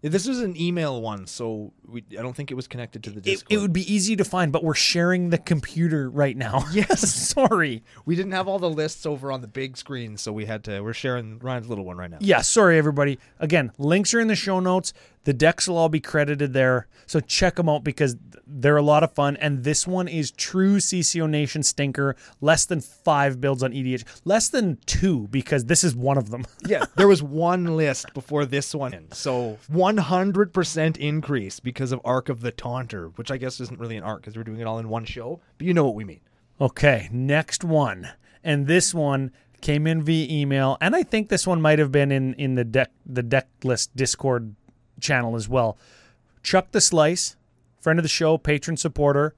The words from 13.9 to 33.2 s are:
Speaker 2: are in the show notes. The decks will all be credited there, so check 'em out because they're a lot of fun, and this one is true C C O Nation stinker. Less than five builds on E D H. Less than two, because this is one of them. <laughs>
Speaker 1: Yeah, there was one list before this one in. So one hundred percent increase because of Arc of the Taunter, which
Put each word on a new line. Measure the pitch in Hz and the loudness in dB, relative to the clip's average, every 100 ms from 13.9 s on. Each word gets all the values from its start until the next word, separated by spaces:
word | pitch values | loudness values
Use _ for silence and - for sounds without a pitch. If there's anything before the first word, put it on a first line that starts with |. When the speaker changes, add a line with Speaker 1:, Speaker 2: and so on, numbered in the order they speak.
| 180 202 233 | 2 2 0
Speaker 2:
are | |
in | 226 | 2
the | 202 | 0
show | 202 190 | 0 0
notes. | 185 185 - - - _ | 2 0 -2 -12 -20 _
The | - | -2
decks | 131 156 170 - | 4 4 4 -2
will | 170 | 2
all | 165 | 2
be | 156 | 2
credited | - 156 143 147 143 | -2 0 0 0 -2
there, | 131 127 127 - _ - | 2 4 2 -2 _ -2
so | 165 | -2
check | - - 180 175 | 0 2 2 2
'em | 165 | 0
out | 151 | 0
because | 147 135 143 120 - - - | -2 0 0 0 -14 -20 -16
they're | 143 135 147 | 0 4 4
a | |
lot | 147 151 | 6 6
of | 160 | 4
fun, | - 143 143 | 2 0 0
and | 151 139 | -2 -2
this | 127 151 - | 0 -2 -2
one | 185 180 | -2 -2
is | 160 143 | -4 -6
true | - - 185 190 202 | -6 -4 2 4 4
C | - 185 | 2 0
C | 160 170 | 0 0
O | 160 | 0
Nation | 151 143 156 | 0 0 0
stinker. | 147 - 143 131 139 131 - _ | -2 0 -4 0 -2 -4 -12 _
Less | 143 160 - | 2 2 2
than | 170 | -2
five | - - - 147 139 127 | -6 -4 0 2 2 0
builds | 139 131 | -2 0
on | 131 | -2
E | 127 | -2
D | 127 | -4
H. | 127 - - - | -4 -8 -12 0
Less | 214 - | 0 2
than | 277 202 143 - | 0 0 -2 -2
two, | - 190 147 104 | 0 2 2 0
because | 135 - 143 120 | -4 0 -2 2
this | 170 | 2
is | 175 123 | 2 0
one | 127 139 | 0 0
of | 104 | -2
them. | 120 123 | -8 -12
<laughs> | _ - | _ -2
Speaker 1:
Yeah, | 190 - - | -2 -2 4
there | 202 | 6
was | 185 | 6
one | 147 151 170 180 170 160 | 2 -2 0 0 0 2
list | 151 127 - - | 0 0 -8 -14
before | - 147 139 | -4 -2 0
this | 139 139 | -2 -4
one | 156 135 95 | -6 -8 -10
in. | 80 | -16
So | - 147 127 120 107 - | -8 -4 -2 -4 -8 -4
one | 156 180 214 | 2 4 2
hundred | 143 180 196 196 202 | 2 2 2 2 2
percent | - 170 160 160 156 | 2 -2 0 0 0
increase | 147 151 143 139 98 - | -2 -4 -2 -4 -4 -8
because | 127 120 131 | -10 -6 -4
of | 127 | -4
Arc | - 127 120 | -2 -2 -2
of | 120 | -6
the | 120 | -6
Taunter, | - 123 123 120 104 82 | -8 -8 -8 -8 -10 -12
which | 87 | -12